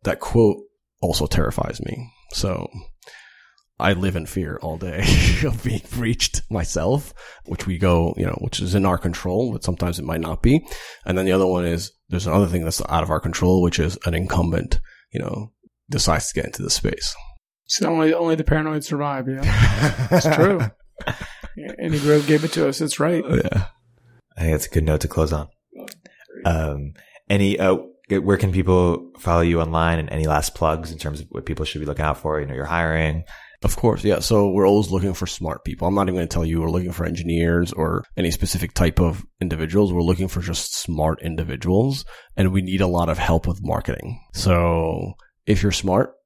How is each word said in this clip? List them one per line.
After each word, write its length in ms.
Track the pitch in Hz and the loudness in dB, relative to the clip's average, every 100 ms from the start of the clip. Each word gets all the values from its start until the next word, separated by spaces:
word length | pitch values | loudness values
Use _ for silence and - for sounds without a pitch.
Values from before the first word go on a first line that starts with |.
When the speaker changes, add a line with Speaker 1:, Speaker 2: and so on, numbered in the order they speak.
Speaker 1:
that 180 | - - | -4 -4
quote 360 | - 117 110 - - _ _ _ | 0 4 4 2 -8 _ _ _
also 240 | 87 - 71 | -4 -2 0
terrifies 560 | 85 65 - - - | 0 0 -2 -6 -6
me. 280 | - - 120 _ _ | -10 -10 -14 _ _
So 380 | - 98 90 50 95 - - - - - - _ _ _ _ | -6 -4 -4 -8 -14 -18 -20 -20 -20 -20 -20 _ _ _ _
I 140 | 87 | 0
live 220 | 90 95 90 | 2 0 -2
in 120 | 78 | -6
fear 320 | 95 76 - | -6 -6 -6
all 160 | 80 80 | -8 -8
day 220 | 92 80 | -8 -2
<laughs> 440 | - - - - | 4 6 4 2
of 200 | 147 113 | 0 -2
being 180 | 127 110 - | -4 -4 -6
breached 540 | 123 117 117 - - - | -4 -2 -2 -2 -4 -4
myself, 600 | 104 82 - 85 139 - - - - - | -4 -2 -2 0 -2 -4 -18 -20 -20 -10
which 180 | - 190 | -8 -6
we 140 | 175 | 0
go, 340 | 185 175 170 - | 4 4 2 0
you 120 | - | -2
know, 100 | - | -2
which 180 | - - | -6 -4
is 160 | 87 98 | 0 2
in 100 | 95 | 2
our 140 | 87 | 0
control, 520 | - 85 92 92 123 | -2 -4 -2 -2 -2
but 120 | 113 | -2
sometimes 340 | - 90 90 85 | -4 -2 -2 -4
it 80 | 69 | -4
might 160 | 82 | -4
not 220 | 80 82 | -4 0
be. 200 | 120 151 - - - - | 4 4 2 -16 -16 -14
And 140 | - 92 | -4 0
then 80 | 95 | 2
the 60 | |
other 160 | 92 92 | 4 4
one 180 | 90 87 | 2 0
is, 260 | 85 90 _ _ | -2 -4 _ _
there's 180 | 90 92 | -4 2
another 180 | 85 95 | 2 2
thing 180 | 87 | 0
that's 200 | 82 - - | -2 -4 -2
out 140 | 80 | -2
of 80 | 78 | 0
our 100 | 76 | -2
control, 440 | 85 82 90 92 | -2 0 4 4
which 160 | 87 - | 4 2
is 180 | 80 92 - | -2 -2 -2
an 80 | |
incumbent, 680 | 82 90 87 85 85 - - - - _ | -2 0 0 0 -2 0 0 -2 -14 _
you 80 | - | -8
know, 340 | - - 107 _ _ _ _ | -6 -8 -10 _ _ _ _
decides 380 | 139 - 78 - | -2 0 0 0
to 80 | - | -6
get 100 | - | -6
into 160 | - | -8
the 80 | - | -4
space. 460 | - - - - - - - _ _ _ | -2 -2 -2 -8 -10 -18 -20 _ _ _
Speaker 2:
So 240 | - 156 | -2 0
only, 240 | 165 160 | 2 2
only 220 | 165 165 160 | 2 2 0
the 80 | |
paranoid 400 | 156 156 156 151 | 2 2 0 -4
survive, 440 | 147 147 143 135 127 | -4 -4 -2 -2 -4
yeah. 800 | 135 139 - - - 147 - 127 | 0 2 6 4 4 0 0 2
It's 240 | 170 160 151 | 4 4 4
true. 260 | 180 190 | 4 4
Speaker 1:
<laughs> 100 | 110 _ - - - - - - - - | -2 _ -20 -12 -8 -8 -12 -14 -14 -14
Speaker 2:
Yeah, 140 | 143 - | -14 -8
Andy 200 | 160 151 | -2 0
Grove 280 | 143 151 143 | 4 4 6
gave 160 | 151 | 2
it 80 | 156 | 2
to 160 | 165 147 | 0 0
us. 100 | 143 | 0
It's 200 | 156 - | -4 0
right. 240 | 151 170 - | 0 0 2
Speaker 1:
Yeah. 380 | - - - 92 - _ _ _ _ _ - | 0 2 -2 -2 -8 _ _ _ _ _ -4
Speaker 3:
I 40 | |
think 100 | 82 | 0
that's 160 | 78 - | 0 0
a 20 | |
good 140 | 85 | 0
note 180 | 78 78 | 2 0
to 60 | 78 | 0
close 260 | - 78 | 0 0
on. 140 | 78 73 _ _ - - - - _ - - - | -2 -6 _ _ -20 -20 -20 -20 _ -20 -6 -2
Um, 480 | 82 78 71 71 - _ - _ | 0 -2 -4 -8 -14 _ -20 _
any, 320 | 101 98 - | 2 2 4
uh, 180 | 190 - - _ _ | 4 2 -2 _ _
where 280 | 98 90 98 | 0 2 2
can 140 | 98 | 2
people 600 | 92 90 90 90 85 - - | 2 4 4 4 2 -4 -8
follow 220 | - 85 | 0 2
you 200 | 85 85 | 4 2
online, 380 | 80 82 82 82 | 2 2 2 0
and 100 | 78 | -2
any 180 | 78 78 | -2 0
last 260 | 76 - | 0 0
plugs 380 | - 80 80 80 | -2 -2 0 -6
in 60 | 82 | -8
terms 240 | 73 73 | -8 -8
of 60 | - | -10
what 160 | - - | -10 -8
people 200 | 78 78 | -6 -6
should 140 | 76 | -6
be 60 | 73 | -6
looking 200 | 71 76 | -2 -2
out 120 | 73 | -2
for? 220 | 78 76 | -4 -4
You 60 | 71 | -4
know, 80 | |
you're 120 | 65 76 | -8 -4
hiring. 580 | 85 82 80 78 78 - - - _ | -2 0 0 0 -2 -8 -18 -20 _
Speaker 1:
Of 120 | - - | -2 2
course, 280 | 113 98 | 0 2
yeah. 160 | 104 104 | 0 0
So 300 | - 110 101 | 2 2 4
we're 180 | 95 95 | 4 6
always 220 | 101 98 | 4 2
looking 240 | 92 98 | -2 -2
for 140 | 87 90 | -4 -8
smart 360 | - 82 - | -6 -8 -8
people. 240 | - - 85 | -10 -4 0
I'm 60 | |
not 100 | 98 95 | 0 0
even 80 | 90 | 0
gonna 120 | 82 | -2
tell 180 | 85 82 | -2 0
you 160 | 82 | 0
we're 100 | 80 | 0
looking 200 | 85 90 | -2 -4
for 140 | 87 82 | -4 -4
engineers 680 | 85 82 82 85 85 87 | -4 -2 2 4 2 0
or 320 | - 78 85 - - | -2 -2 -2 -6 -2
any 140 | 85 | -2
specific 420 | - 90 87 87 | 0 -2 -2 -4
type 260 | - 87 - | 0 2 4
of 240 | 87 78 - _ | 2 0 -10 _
individuals. 540 | 90 80 78 95 101 | -6 -4 0 2 2
We're 80 | 90 | 2
looking 260 | 85 92 95 | 2 0 0
for 140 | 92 | -4
just 340 | 87 85 - - | -4 -6 -6 -8
smart 460 | - 78 78 78 | -6 0 0 0
individuals, 800 | 82 80 160 65 85 95 131 135 - - - - | -4 -6 -6 -4 0 2 2 -2 -10 -18 -12 0
and 160 | 95 | 2
we 120 | 95 | 2
need 180 | 92 95 | 0 0
a 60 | 92 | 2
lot 200 | 87 85 | 2 0
of 100 | 80 | 0
help 280 | - 82 90 | 2 2 0
with 120 | 92 | -4
marketing. 580 | - - - - - 123 _ | -4 -4 -4 -6 -8 -14 _
So 800 | - 196 - 85 165 160 - 92 - _ _ - | -2 2 4 4 2 0 -4 -6 -10 _ _ 0
if 160 | 101 | 2
you're 100 | 101 | 2
smart 420 | - 98 95 143 - | 0 2 2 2 -4